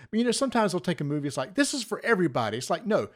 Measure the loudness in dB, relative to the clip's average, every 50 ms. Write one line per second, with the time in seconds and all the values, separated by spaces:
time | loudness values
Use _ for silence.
0 | -12 -4 -2 0 2 2 2 2 0 0 2 2 2 2 0 -2 -2 -2 -2 -2
1 | -2 -2 -2 -2 -4 -4 -4 -4 -6 -2 0 0 0 0 0 -4 -6 -6 -6 -4
2 | 0 2 4 4 4 2 2 0 0 0 -2 -4 -4 -2 -4 -2 0 0 0 0
3 | 0 -2 -8